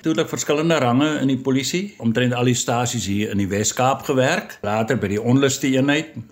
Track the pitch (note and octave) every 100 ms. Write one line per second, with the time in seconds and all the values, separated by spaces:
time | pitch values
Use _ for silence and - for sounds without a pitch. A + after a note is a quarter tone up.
0 | D#3+ D#3+ D3 C#3 - D3 E3 D#3 B2 A#2+
1 | D3+ D3 C3+ C3 C3+ C3 C3 F3 G3+ -
2 | A#2 A#2 B2 A#2+ B2 B2 - A#2+ A#2+ A#2+
3 | F#2 G2+ G#2+ G2+ F#2+ G2 G#2 - B2+ C3
4 | - C3 C3 F#3 - - G2+ G#2+ A2 A#2+
5 | G2 G#2 A#2+ C3 C#3 - C3+ C3 C#3 D3
6 | D3+ A#2+ -